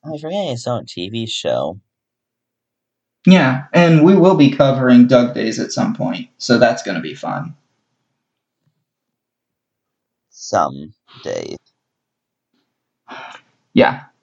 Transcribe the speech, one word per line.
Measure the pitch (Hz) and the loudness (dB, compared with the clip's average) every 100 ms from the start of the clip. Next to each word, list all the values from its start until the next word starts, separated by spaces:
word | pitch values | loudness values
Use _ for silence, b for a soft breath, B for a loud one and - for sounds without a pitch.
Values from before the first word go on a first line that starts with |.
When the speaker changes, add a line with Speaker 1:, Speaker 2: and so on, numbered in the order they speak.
Speaker 1:
I | 151 151 | -14 -12
forget | 156 196 180 | -8 -8 -6
his | 120 120 | -8 -6
own | 117 - | -8 -8
T | - 90 | -14 -10
V | 113 110 | -8 -8
show. | - 78 62 71 95 _ _ _ _ _ _ _ _ _ _ _ _ _ _ - | -8 -4 -4 -6 -10 _ _ _ _ _ _ _ _ _ _ _ _ _ _ 4
Speaker 2:
Yeah, | 185 131 131 - | 4 4 -2 -2
and | 175 170 156 165 | 2 4 6 6
we | 196 | 6
will | 180 160 | 4 4
be | 135 | 2
covering | - 139 123 127 123 123 | 4 0 2 4 6 6
Doug | 127 120 - | 4 2 -4
Days | 110 120 | -6 -6
at | 104 | -8
some | - 107 | -6 -6
point, | - 135 90 - _ | -6 -8 -8 -14 _
so | - 117 | 0 2
that's | 117 - | 2 0
gonna | - 87 | -8 -8
be | 78 | -10
fun. | 73 - - 170 - _ _ _ _ _ _ _ _ _ _ _ _ _ _ _ _ _ _ _ _ _ _ _ _ _ _ _ | -12 -10 -10 -12 -18 _ _ _ _ _ _ _ _ _ _ _ _ _ _ _ _ _ _ _ _ _ _ _ _ _ _ _
Speaker 1:
Some | _ - 98 73 67 76 _ _ - | _ -6 -4 -4 -10 -20 _ _ -18
days. | - 50 50 - _ _ _ _ _ _ _ _ _ _ _ _ _ _ _ B B B _ _ _ | -14 -12 -12 -18 _ _ _ _ _ _ _ _ _ _ _ _ _ _ _ B B B _ _ _
Speaker 2:
Yeah. | 120 - - - _ | 0 0 -2 -18 _